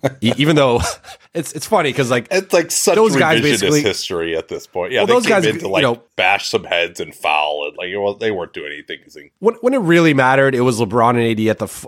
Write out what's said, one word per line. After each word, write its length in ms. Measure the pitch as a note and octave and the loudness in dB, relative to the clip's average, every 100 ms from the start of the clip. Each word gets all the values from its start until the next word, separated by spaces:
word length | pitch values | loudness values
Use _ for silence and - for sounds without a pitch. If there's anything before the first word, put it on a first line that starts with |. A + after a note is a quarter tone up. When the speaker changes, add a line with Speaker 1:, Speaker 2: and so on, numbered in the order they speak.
Speaker 1:
<laughs> 160 | C3 C3 | -8 -2
Speaker 2:
e-, 140 | A2+ A#2+ | -2 0
even 200 | D3 D3+ | 2 4
though 240 | C3+ A#2+ - - - | 4 2 -2 -6 -16
<laughs> 280 | - _ | -20 _
it's, 180 | E3+ D3 | -10 -8
it's 140 | D3 - | -10 -2
funny 260 | G3+ D3+ | 0 0
'cause, 160 | C3 B2 | -2 0
like, 180 | B2 A#2+ | -2 -2
Speaker 1:
It's, 220 | F#3 F#3 | -4 0
like, 180 | F3+ E3 | 0 0
such 240 | - - | -2 0
Speaker 2:
those 220 | F3+ A3 C#3 | 2 2 4
guys 240 | D#3 D#3+ | 2 2
Speaker 1:
revisionist 20 | |
Speaker 2:
basically 400 | D3 A2+ G2 D3+ | 2 2 2 2
Speaker 1:
history 540 | A#2 F2+ - F2 E2 D#2+ | 0 -2 -4 -4 -4 -4
at 120 | - | -6
this 180 | G#2 - | -10 -8
point. 260 | F#2 F2+ | -8 -2
Yeah, 80 | - | 0
Speaker 2:
Well, 60 | G3+ | 2
Speaker 1:
they 60 | |
Speaker 2:
those 120 | A#3+ A3 | 2 2
Speaker 1:
came 100 | G#3 | 2
Speaker 2:
guys, 100 | D#3+ | 0
Speaker 1:
in 120 | G#2+ | -2
to, 40 | |
Speaker 2:
you 80 | F#2+ | -2
Speaker 1:
like, 120 | - | 0
Speaker 2:
know, 200 | C3 A#2+ _ - | 0 -2 _ -2
Speaker 1:
bash 320 | F#2 A2 - | 0 0 0
some 160 | A2 | -4
heads 360 | E2+ F2 F2 - | -2 -2 -2 -4
and 140 | E2 | -12
foul, 520 | - D#2+ D2+ D2+ D2 D2 | -6 -2 0 -2 -4 -8
and, 80 | E2 | -10
like, 120 | F2+ | -8
it 100 | G2+ | -4
was, 200 | G2+ G2+ | -4 -4
they 100 | A2+ | -4
weren't 220 | F#2+ E2 | -4 -8
doing 200 | F2+ D2 | -10 -12
anything. 280 | D2 D2 D2+ | -12 -14 -16
'Cause 120 | _ | _
they 160 | D#2 D2 _ | -20 -20 _
Speaker 2:
When, 160 | G3 A3+ | -2 -2
when 180 | B3 | 0
it 40 | C4+ | 0
really 360 | E3+ E3+ E3 | 2 4 4
mattered, 400 | C#3 B2+ C3+ C3+ | 4 4 4 2
it 80 | B2+ | 2
was 180 | B2+ A2+ | 0 0
LeBron 300 | A2 A#2 A#2 | 0 2 2
and 100 | A#2+ | 2
A 140 | A#2 | 0
D 160 | A2 A2 | 0 0
at 80 | G#2+ | -2
the 80 | G2+ | -6
f-, 200 | - | -10